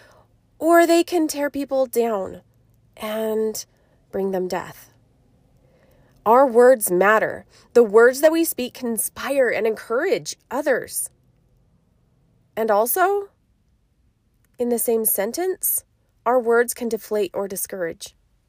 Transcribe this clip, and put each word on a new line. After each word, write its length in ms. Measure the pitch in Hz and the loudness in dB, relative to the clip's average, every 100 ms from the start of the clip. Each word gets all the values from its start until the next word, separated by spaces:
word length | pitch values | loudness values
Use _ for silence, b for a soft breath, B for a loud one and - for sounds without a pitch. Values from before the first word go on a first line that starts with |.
| b b b _ _ - | b b b _ _ -4
or 300 | 311 339 330 | 4 4 6
they 160 | 339 | 2
can 240 | 339 349 311 | 2 -2 -2
tear 220 | 285 285 | -4 -6
people 360 | 277 277 269 254 | -6 -4 -2 -2
down 560 | 240 233 208 185 180 _ _ _ _ _ - | 0 -2 -2 -6 -14 _ _ _ _ _ -14
and 680 | 214 220 220 214 220 214 - _ _ _ _ | -10 -6 -4 -2 -4 -6 -14 _ _ _ _
bring 220 | 196 190 | -6 -4
them 160 | 185 185 | -4 -4
death. 460 | 180 - - - _ _ _ _ _ _ _ b b b b b b 208 | -8 -10 -18 -20 _ _ _ _ _ _ _ b b b b b b 4
Our 200 | 240 277 | 6 6
words 460 | 226 247 247 - | 6 6 4 2
matter. 540 | 180 196 220 156 - - b b | 2 4 2 0 -8 -16 b b
The 100 | - | 2
words 360 | 226 214 240 262 | 4 6 6 6
that 140 | 311 | 2
we 100 | 330 | 2
speak 300 | 330 - 247 | -2 -4 -8
can 160 | - 240 | -8 -6
inspire 580 | 220 - - 226 285 240 | -6 -6 -8 -4 0 0
and 180 | 202 220 | 0 -2
encourage 720 | 208 - 233 359 190 147 - - | -4 -4 -4 -2 -2 -4 -16 -10
others. 580 | 262 302 214 - - - _ _ _ _ _ _ _ _ _ _ _ _ _ _ | -6 -2 -2 -4 -10 -10 _ _ _ _ _ _ _ _ _ _ _ _ _ _
And 160 | - 226 | -6 0
also, 600 | 202 240 370 370 403 403 _ _ _ _ _ _ _ _ _ _ _ _ - | 2 2 0 0 0 -6 _ _ _ _ _ _ _ _ _ _ _ _ -6
in 80 | 240 | -2
the 120 | 233 | -2
same 260 | - 226 220 | 0 0 0
sentence, 800 | - 202 277 370 359 - - _ _ _ _ 233 | -2 -4 -4 -6 -4 -6 -6 _ _ _ _ 0
our 120 | 254 | 0
words 360 | 233 233 240 | 2 0 0
can 160 | - 240 | -4 -6
deflate 420 | 214 - 208 202 | -6 -6 -4 -4
or 140 | - 196 | -6 -8
discourage. 680 | 190 - 196 165 - - _ _ _ | -8 -10 -8 -8 -8 -18 _ _ _